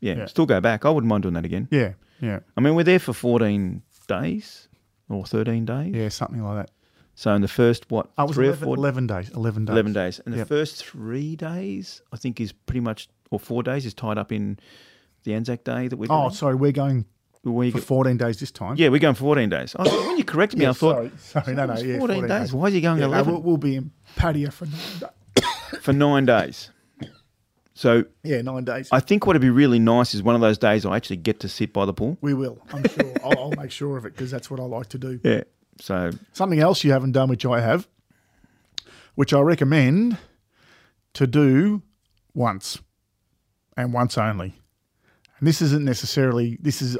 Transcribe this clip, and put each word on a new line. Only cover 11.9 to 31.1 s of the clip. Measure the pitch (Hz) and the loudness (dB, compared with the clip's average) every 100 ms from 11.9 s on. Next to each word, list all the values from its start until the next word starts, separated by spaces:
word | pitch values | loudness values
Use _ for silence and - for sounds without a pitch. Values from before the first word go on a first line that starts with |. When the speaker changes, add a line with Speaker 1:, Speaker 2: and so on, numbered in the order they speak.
| - _ | -18 _
Speaker 1:
I | 120 | -10
think, | 127 113 | -8 -6
is | 107 | -8
pretty | - - 127 | -8 -6 -4
much, | 120 110 - _ - | -4 -6 -12 _ -8
or | 104 | -8
four | - 120 | -4 -4
days, | 120 139 | -2 -4
is | 123 | -6
tied | - 113 104 | -8 -6 -4
up | 101 | -4
in | 107 101 101 _ - _ _ _ _ | -4 -6 -8 _ -20 _ _ _ _
the | - | -6
Anzac | 107 117 120 | -4 -4 -8
Day | - 120 127 | -6 -6 -6
that | 127 | -6
we're | 113 | -2
Speaker 2:
Oh, | 156 | 0
Speaker 1:
doing. | 139 | 0
Speaker 2:
sorry, | - 143 | -2 -2
we're | 131 143 | 2 0
going | 143 139 131 107 _ _ _ | 0 0 -2 -4 _ _ _
Speaker 1:
We | 135 120 123 | -4 -2 0
Speaker 2:
for | 120 | -2
Speaker 1:
go | |
Speaker 2:
fourteen | - 131 131 123 | 0 2 2 2
days | 120 107 | 0 -4
this | 135 | -8
time. | - 92 151 | -10 -4 2
Speaker 1:
Yeah, | 156 | 4
we're | 143 | 6
going | 156 | 4
fourteen | 110 139 147 110 | 2 2 2 0
days. | 80 - - | -2 -6 0
I | |
thought, | 185 453 339 | 0 2 0
when | 359 | -2
you | |
corrected | - 151 208 - | 0 0 0 2
me, | |
Speaker 2:
Yeah, | 135 | 0
Speaker 1:
I | |
thought, | 127 160 | 2 2
Speaker 2:
sorry, | 135 117 - - 151 | 2 -4 -10 -8 -6
sorry, | 135 | -4
no, | 131 131 | -2 -2
no, | |
Speaker 1:
"It's | 113 | -2
Speaker 2:
yeah, | 127 277 | -4 -2
Speaker 1:
fourteen | 254 190 | -2 -2
Speaker 2:
fourteen | 120 202 | -2 -2
Speaker 1:
days. | 190 | -2
Speaker 2:
days. | |
Speaker 1:
Why | - 190 | -2 0
is | |
he | 190 | 2
going | 170 160 | 2 2
Speaker 2:
Yeah, | |
no, | 139 | 2
Speaker 1:
eleven?" | - 156 | 2 0
Speaker 2:
we'll, | 170 | 0
we'll | 170 160 | 2 2
be | 143 | 0
in | 135 147 - _ | -2 -6 -14 _
Pattaya | - 170 147 143 | -2 0 0 -4
for | - | -6
nine | 160 156 - 180 | -10 -10 -10 -12
da-, | - - _ - 988 880 - - | -14 -18 _ 0 0 -4 -10 -6
Speaker 1:
For | - | 0
nine | 139 147 139 | 2 4 4
days. | 127 113 73 - - _ _ - - _ _ _ _ _ _ | 4 4 2 -8 -20 _ _ -18 -18 _ _ _ _ _ _
So | - - 117 117 _ | 0 4 4 2 _
Speaker 2:
Yeah, | 151 131 | -4 -4
nine | 123 131 | -4 -6
days. | 127 123 135 | -6 -6 0
Speaker 1:
I | - | 0
think | - 208 | 4 2
what'd | 202 160 | 4 4
be | 131 | 6
really | 123 143 117 | 6 6 6
nice | 113 120 120 | 6 4 2
is | 104 | 0
one | 101 | 2
of | 120 | 4
those | 113 107 | 4 4
days | 110 107 | 2 2
I | 95 | 0
actually | 101 - | -4 -4